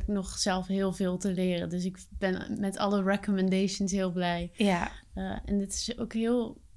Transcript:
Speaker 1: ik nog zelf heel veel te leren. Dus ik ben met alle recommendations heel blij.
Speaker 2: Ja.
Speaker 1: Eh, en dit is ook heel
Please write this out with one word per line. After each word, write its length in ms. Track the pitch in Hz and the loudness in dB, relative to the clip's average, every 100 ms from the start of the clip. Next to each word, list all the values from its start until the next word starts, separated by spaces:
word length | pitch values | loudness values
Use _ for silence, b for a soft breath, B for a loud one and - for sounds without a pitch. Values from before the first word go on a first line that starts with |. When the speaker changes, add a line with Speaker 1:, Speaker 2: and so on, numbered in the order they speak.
Speaker 1:
ik 60 | - | 0
nog 300 | 202 185 - | -2 -4 -2
zelf 300 | 202 185 180 | 0 0 0
heel 260 | 196 196 | 0 0
veel 240 | 180 185 180 | 0 0 0
te 140 | 202 | 0
leren. 360 | 185 185 175 170 | 0 2 0 -2
Dus 160 | 180 185 | -2 -4
ik 120 | 185 - | -6 -12
ben 460 | - 190 185 - 208 | -2 0 0 -2 -2
met 180 | 196 196 | -2 0
alle 260 | 202 202 | 2 4
recommendations 880 | 190 196 214 190 190 190 196 - 196 | 4 2 2 2 4 4 2 0 0
heel 200 | 196 185 | 0 0
blij. 400 | 175 175 170 175 | 0 0 0 -4
Speaker 2:
Ja. 380 | - 202 175 - - - | 2 4 4 0 -6 -12
Speaker 1:
Eh, 100 | 190 190 - - | -8 -6 -6 -2
en 120 | 202 | -2
dit 140 | 196 | 0
is 240 | - - 240 | -4 -6 -4
ook 160 | 233 | -4
heel 480 | 220 226 247 226 - - | 0 2 2 0 -6 -16